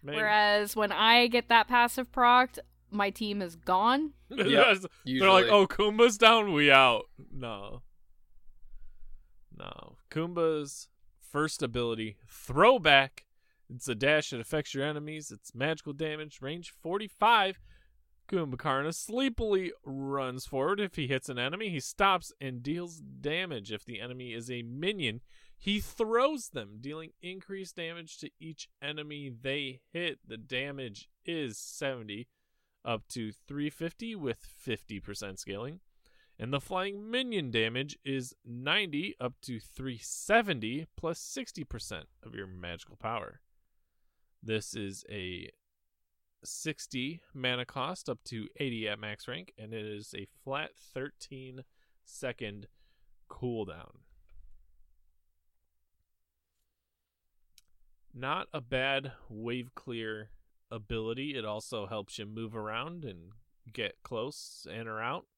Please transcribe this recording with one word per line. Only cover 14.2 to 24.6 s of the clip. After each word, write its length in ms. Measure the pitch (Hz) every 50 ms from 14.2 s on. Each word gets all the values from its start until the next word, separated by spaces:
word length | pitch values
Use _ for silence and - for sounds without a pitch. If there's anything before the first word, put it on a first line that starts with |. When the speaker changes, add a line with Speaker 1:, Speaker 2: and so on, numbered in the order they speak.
| - -
Speaker 1:
that 100 | - 120
affects 340 | 113 - - 156 147 - -
your 80 | 135 135
enemies. 460 | 151 151 147 147 151 156 156 147 -
It's 240 | - - _ - -
magical 380 | 117 131 151 160 151 - 151 143
damage, 480 | 143 160 156 151 151 156 151 - -
range 300 | 131 135 156 175 175 - - - -
forty-five. 760 | 165 180 208 214 202 - _ 214 220 240 220 196 190 190 - - - - - _ _ _ _ _ _ _ _ _ -
Kumbhakarna 640 | - 180 165 143 139 123 - 156 131 135 143 156 170
sleepily 800 | - - - 214 247 269 269 233 - 233 220 202 190 185 175 - - _
runs 640 | 139 135 135 139 135 139 139 135 127 127 127 -
forward. 340 | - - 135 135 160 202 202
If 160 | 208 190 -
he 120 | - 147 127
hits 200 | 139 131 - -
an 100 | 127 120
enemy, 300 | 123 135 156 196 220 208
he 100 | 175 147
stops 520 | - - - - 202 196 190 175 - - - _
and 220 | 139 135 127 123
deals 360 | 120 139 156 175 175 175 165 160
damage. 720 | 143 135 131 131 131 143 156 170 190 180 151 117 98 101
If 120 | 107 104 -
the 140 | - 120 98
enemy 340 | 110 123 127 127 127 123 113
is 180 | 117 117 123
a 100 | 127 120